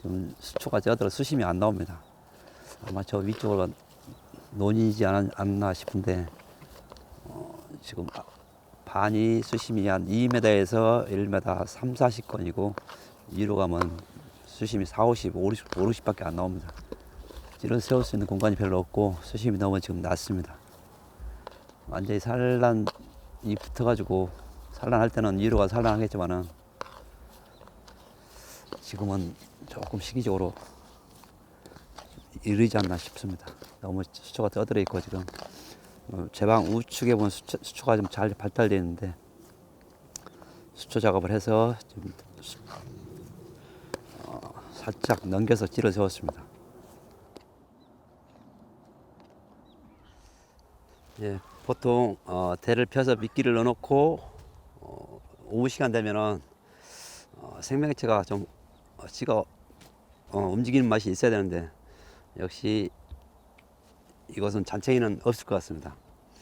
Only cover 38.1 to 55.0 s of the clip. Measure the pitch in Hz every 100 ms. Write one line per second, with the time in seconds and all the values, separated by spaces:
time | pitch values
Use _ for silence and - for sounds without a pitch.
38.1 | - 107 101 101 - 110 98 87 87 95
39.1 | 87 - - - - - - - - -
40.1 | - - - - - - - - 120 107
41.1 | 95 90 107 107 110 117 117 - - 98
42.1 | - - - - - - - - - -
43.1 | - - - - - - - - - -
44.1 | - - - - - - - - - -
45.1 | 110 95 95 110 113 101 - 110 95 98
46.1 | - - - - - - - - - -
47.1 | - - - - _ _ _ - _ _
48.1 | _ _ - - - - - - - -
49.1 | - - - - - - - - - -
50.1 | - - - _ _ - - - - -
51.1 | - 107 98 - - - 127 123 120 120
52.1 | 95 - 90 90 90 - 117 123 135 131
53.1 | 113 113 - 131 117 120 117 - 139 151
54.1 | 160 - - - - - - - -